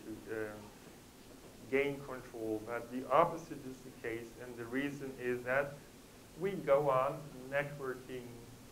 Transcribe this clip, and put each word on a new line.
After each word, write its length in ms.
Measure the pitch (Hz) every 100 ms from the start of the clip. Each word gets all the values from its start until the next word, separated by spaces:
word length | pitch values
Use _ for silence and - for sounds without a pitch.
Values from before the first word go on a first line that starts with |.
to, 300 | 110 107 -
uh, 140 | 110 107 107 104 - - - - - - - - - -
gain 300 | 135 143 139
control. 600 | 131 127 120 117 110 107 110
But 240 | 120 120
the 180 | 123 123
opposite 540 | 143 175 165 160 135 127
is 60 | 131
the 240 | 131 - 117
case, 180 | 117 117 -
and 120 | 123 120
the 80 |
reason 480 | 117 127 143 139 135 123
is 200 | 123 123
that 300 | 120 135 139 - - - - - - 156
we 100 | 190
go 400 | 180 139 139 143
on 280 | 131 139 147 - - 131
networking 760 | 139 143 143 131 123 - 127 120 117 - - -